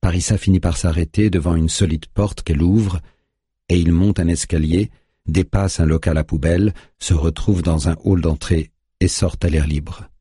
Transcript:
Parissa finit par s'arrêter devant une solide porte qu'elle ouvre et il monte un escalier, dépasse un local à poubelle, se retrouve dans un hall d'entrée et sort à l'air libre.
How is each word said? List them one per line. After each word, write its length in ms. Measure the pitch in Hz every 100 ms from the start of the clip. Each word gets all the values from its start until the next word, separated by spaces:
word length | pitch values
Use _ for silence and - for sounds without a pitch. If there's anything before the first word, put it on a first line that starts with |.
Parissa 380 | 92 87 - 104
finit 220 | - 92
par 180 | 87 80
s'arrêter 500 | 90 80 80 - 107
devant 280 | 90 80 82
une 120 | 80
solide 380 | - 92 78 -
porte 360 | - 104 -
qu'elle 200 | - 76
ouvre 380 | 85 104 104 87 - _ _ _ _ _ _
et 100 | 87
il 140 | 82
monte 260 | 85 98 92
un 100 | 85
escalier, 640 | 85 - 80 78 82 107 - _ _ -
dépasse 520 | 80 92 98 98 -
un 80 | 82
local 300 | 80 - 78
à 80 |
poubelle, 500 | 78 80 71 87 104 - - _
se 140 | -
retrouve 500 | 85 80 78 - 95
dans 260 | 85 80 78
un 80 | 80
hall 180 | - 95
d'entrée 480 | 82 76 - 85 78 _ _ _
et 80 | 92
sort 280 | - 90 -
à 60 | 87
l'air 180 | 78 76
libre. 420 | 73 71 - - -